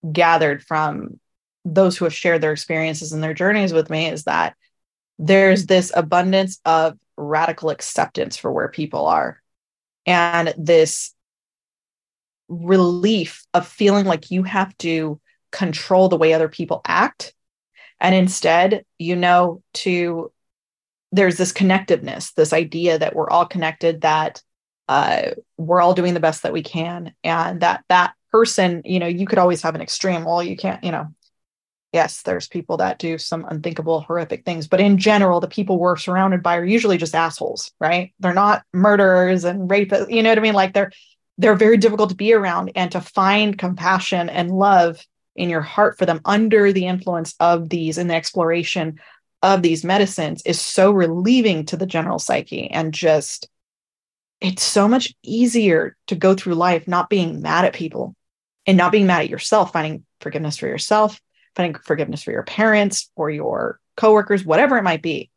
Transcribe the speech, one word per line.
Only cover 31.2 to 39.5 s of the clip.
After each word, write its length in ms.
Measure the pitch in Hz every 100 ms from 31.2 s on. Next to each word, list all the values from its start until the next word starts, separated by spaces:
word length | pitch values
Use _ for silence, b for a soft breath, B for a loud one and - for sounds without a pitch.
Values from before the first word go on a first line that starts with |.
| _ _ _ _ _ _ _
yes, 300 | 165 151 -
there's 240 | - 185 -
people 300 | 175 170 165
that 240 | 185 -
do 180 | 165 160
some 260 | - 165 156
unthinkable, 540 | 156 170 165 160 160
horrific 420 | 156 170 160 -
things, 240 | - 165 156
but 120 | 185
in 180 | 202 196
general, 420 | 196 208 190 175
the 80 | 175
people 320 | - 185 180
we're 160 | 180 175
surrounded 480 | - 185 190 180
by 120 | 175 170
are 60 |
usually 320 | 175 226 226 180
just 200 | 165 160
assholes, 560 | 165 - - - - _
right? 320 | 156 175 185 _
They're 140 | 185
not 280 | 180 202 214 _
murderers 680 | 180 208 202 190 185 185 185
and 260 | 170